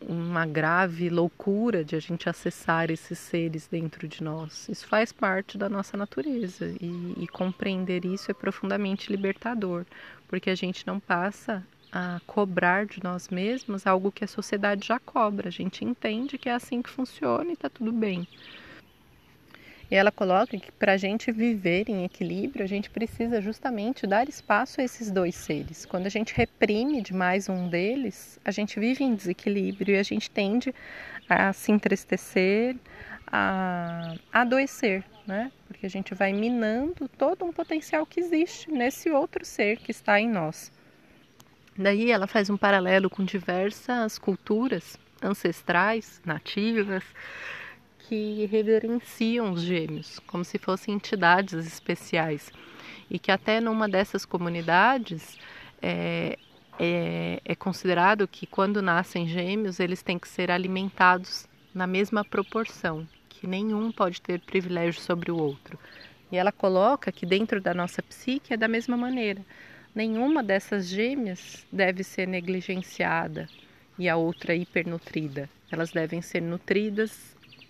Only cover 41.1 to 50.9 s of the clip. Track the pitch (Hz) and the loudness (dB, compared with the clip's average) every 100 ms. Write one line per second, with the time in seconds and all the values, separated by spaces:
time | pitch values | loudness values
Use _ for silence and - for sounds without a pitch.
41.1 | - _ - - _ _ - 190 202 233 | -20 _ -20 -20 _ _ 0 2 4 4
42.1 | 214 196 220 202 202 202 196 185 190 190 | 2 2 2 2 2 4 4 6 4 4
43.1 | - 185 196 175 180 202 - - 247 220 | 0 -2 -2 -2 0 0 -2 -4 -2 -2
44.1 | - - 185 - 214 254 170 - - _ | -2 -2 -2 0 0 0 -2 -6 -18 _
45.1 | - 190 202 175 - - 175 202 226 - | -6 -4 0 -2 -2 2 4 4 2 -4
46.1 | - 175 151 - 196 220 226 196 185 - | -10 -6 -6 -4 -2 0 2 0 -2 -6
47.1 | - - - - - - - _ _ - | -14 -16 -14 -12 -12 -14 -18 _ _ -6
48.1 | 220 214 214 208 220 214 220 226 240 - | -4 -2 -2 0 2 4 4 4 -2 -2
49.1 | - 226 240 214 170 170 175 160 156 - | 0 2 2 0 0 0 0 -2 -6 -10
50.1 | - - 175 180 - - 190 - | -16 -8 -6 -4 -4 -2 -2 -2